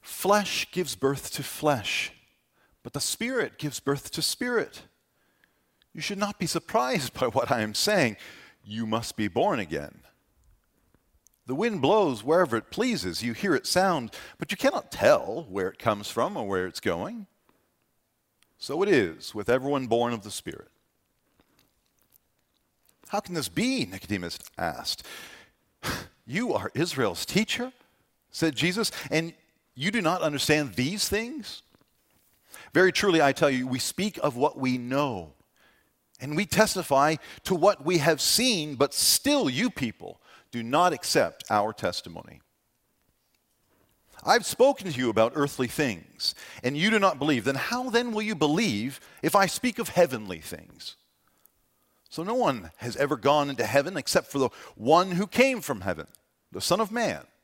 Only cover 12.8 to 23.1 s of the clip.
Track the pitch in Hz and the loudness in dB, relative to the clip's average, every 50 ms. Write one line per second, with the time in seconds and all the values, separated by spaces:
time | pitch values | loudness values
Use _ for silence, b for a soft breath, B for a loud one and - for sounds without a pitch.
12.8 | 226 262 233 156 117 92 82 80 110 120 117 - - 202 156 127 - - - 180 | -2 0 0 -2 -2 -4 -4 -4 -4 -4 -6 -4 0 0 0 0 0 0 2 2
13.8 | 185 196 175 151 120 107 B B B B B B - - - - - 269 - - | 4 4 2 0 -2 -6 B B B B B B -8 -8 -6 0 0 0 0 0
14.8 | - - - - - 123 147 110 65 - 110 147 165 113 92 98 92 95 92 _ | -6 -6 -6 2 6 6 6 6 4 -4 -8 -8 -8 -8 -4 -2 -2 -2 -4 _
15.8 | - 117 107 104 104 - - 113 120 170 208 175 117 98 98 92 90 92 82 - | -2 -2 -2 0 -4 -6 -2 -2 -2 -2 -2 -6 -6 -2 -2 -2 -2 -4 -6 -4
16.8 | - 104 87 85 95 170 233 233 202 _ _ _ _ _ _ _ _ _ _ _ | -2 -2 -2 -2 -4 -6 -8 -12 -14 _ _ _ _ _ _ _ _ _ _ _
17.8 | _ _ _ _ _ _ _ _ _ _ _ _ _ _ _ _ - - 139 160 | _ _ _ _ _ _ _ _ _ _ _ _ _ _ _ _ -12 -8 -2 -2
18.8 | 190 202 190 135 104 85 80 - - - - 107 101 113 120 131 131 139 143 139 | 2 4 6 4 4 2 -2 -8 -14 -12 -10 -8 0 2 2 2 2 0 -2 -2
19.8 | 131 117 113 117 120 120 120 110 95 104 - - - - - - - _ _ _ | 0 2 2 2 2 2 -2 -4 -6 -10 -12 -10 -10 -10 -12 -12 -16 _ _ _
20.8 | _ _ _ _ _ _ _ _ _ _ _ _ _ _ _ _ _ _ _ _ | _ _ _ _ _ _ _ _ _ _ _ _ _ _ _ _ _ _ _ _
21.8 | _ _ _ _ _ _ _ _ _ _ _ _ _ _ _ _ _ _ _ _ | _ _ _ _ _ _ _ _ _ _ _ _ _ _ _ _ _ _ _ _
22.8 | _ _ _ _ _ - | _ _ _ _ _ -6